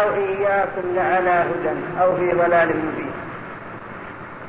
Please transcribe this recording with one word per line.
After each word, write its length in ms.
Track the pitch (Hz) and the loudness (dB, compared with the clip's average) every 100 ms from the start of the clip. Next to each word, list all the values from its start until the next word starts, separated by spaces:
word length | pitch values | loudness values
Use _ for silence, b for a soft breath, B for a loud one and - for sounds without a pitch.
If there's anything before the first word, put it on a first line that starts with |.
أو 120 | 208 | 2
إياكم 800 | 196 196 190 202 196 190 - 180 180 | 2 0 0 2 2 0 -2 -2 0
لعلى 340 | 160 185 180 | 2 2 4
هدى 720 | 175 165 170 156 180 170 170 | 4 2 0 -2 -2 -4 2
أو 140 | 185 180 | 2 4
في 140 | 180 | 2
ضلال 360 | 170 170 170 165 | 4 4 4 4
مبين. 440 | 156 156 147 - - - - - - - - - - - - - - | 2 -2 -4 -6 -8 -10 -12 -12 -14 -14 -14 -14 -14 -14 -14 -14 -14